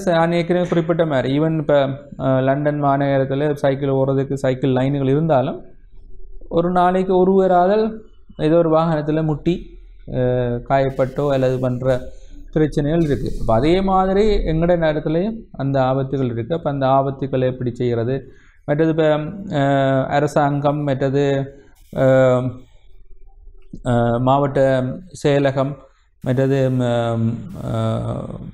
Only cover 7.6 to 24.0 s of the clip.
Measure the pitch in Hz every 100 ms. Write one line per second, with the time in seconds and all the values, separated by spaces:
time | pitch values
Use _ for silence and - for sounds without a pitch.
7.6 | 180 208 220 220 - - - - 151 170
8.6 | 160 156 165 156 147 156 160 147 170 180
9.6 | - - - - - 131 123 123 123 120
10.6 | 120 139 135 135 131 139 143 135 127 127
11.6 | 127 123 127 127 - - - - - 160
12.6 | 151 151 143 170 156 127 - - - 113
13.6 | 147 180 190 185 190 190 214 202 170 160
14.6 | 170 175 160 151 151 160 208 226 - -
15.6 | 135 139 127 135 139 139 127 113 117 165
16.6 | 156 143 131 135 139 135 135 135 127 127
17.6 | 123 113 123 117 117 135 135 - - _
18.6 | - 147 160 160 156 151 151 - - 147
19.6 | 139 139 135 135 131 143 147 156 143 143
20.6 | 143 147 147 135 135 139 139 139 139 -
21.6 | - - - - 131 131 131 127 127 -
22.6 | - - - - - - - - - -
23.6 | - - 131 120